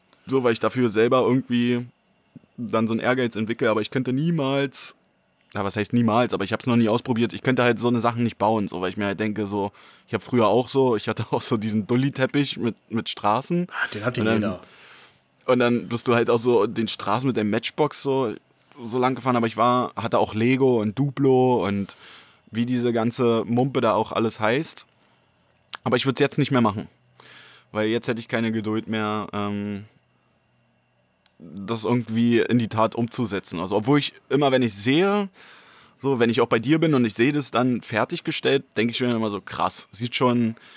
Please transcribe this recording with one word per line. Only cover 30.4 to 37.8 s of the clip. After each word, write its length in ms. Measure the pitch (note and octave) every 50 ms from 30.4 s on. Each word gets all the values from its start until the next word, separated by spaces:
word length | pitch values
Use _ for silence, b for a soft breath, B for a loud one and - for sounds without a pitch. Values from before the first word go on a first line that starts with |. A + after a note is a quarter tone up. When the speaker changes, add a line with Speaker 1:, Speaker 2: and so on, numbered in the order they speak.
| _ _ _ _ _ _ _ _ _ _ _ _ _ _ _ _ _ _ _ _
Speaker 1:
das 440 | - - - G2 G2 F#2 A#2 A2+
irgendwie 560 | A2 F#2 A#2+ B2 A2+ A2 A2 A#2 A#2 A#2+ A#2 A2+
in 220 | - - A2+ B2
die 80 | A2+ G2+
Tat 260 | - A2 A2 A2 -
umzusetzen. 640 | A#2 A#2+ A2+ - - B2 G2 G2 F#2+ - - - F2
Also, 160 | F2 F#2 G2+
obwohl 220 | G#2 G#2+ C3 D3 D3
ich 140 | C#3 - - - _ _
immer, 240 | B2+ C#3 D3 C#3
wenn 100 | C3 C3
ich 120 | B2+ A2+ G2
sehe, 540 | G2 G2+ B2 C3+ D#3+ F#3+ G3 G3+ G#3 G3+ F#3+ B B B B B B B B B B B B B B
so, 220 | - C#3 C#3 A#2
wenn 100 | A#2+ A2+
ich 100 | A2+ A#2+
auch 60 | A#2+
bei 140 | - - -
dir 180 | A2 B2+ D#3 D#3+
bin 160 | E3 D#3+ D3
und 100 | C3 A#2+
ich 100 | A2 -
sehe 180 | - A#2 C#3+
das 180 | C#3+ D3 C3 -
dann 320 | - A2+ B2 B2+ B2 G#2+